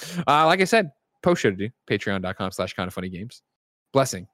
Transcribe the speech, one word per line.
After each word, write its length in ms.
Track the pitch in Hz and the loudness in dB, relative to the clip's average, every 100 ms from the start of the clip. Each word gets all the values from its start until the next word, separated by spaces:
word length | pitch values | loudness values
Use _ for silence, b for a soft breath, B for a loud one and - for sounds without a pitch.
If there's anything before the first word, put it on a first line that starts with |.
| 160 175 139 | -12 -4 2
Uh, 180 | 147 160 | 4 4
like 160 | 190 | 4
I 40 | 185 | 4
said, 260 | 226 160 _ _ _ | 2 2 _ _ _
post 180 | 180 175 | 0 2
show 80 | 117 | 2
to 60 | 95 | 0
do, 140 | 107 - - | -6 -8 -4
patreon 320 | 107 107 98 | -2 -2 -4
dot 160 | 92 95 | -4 -4
com 140 | 95 | -6
slash 220 | - 92 | -4 -6
kinda 180 | - 90 | -4 -8
funny 180 | 92 92 | -6 -10
games. 320 | 87 120 - _ _ _ _ _ | -10 -12 -16 _ _ _ _ _
Blessing, 360 | 135 135 90 - | 0 0 -4 -12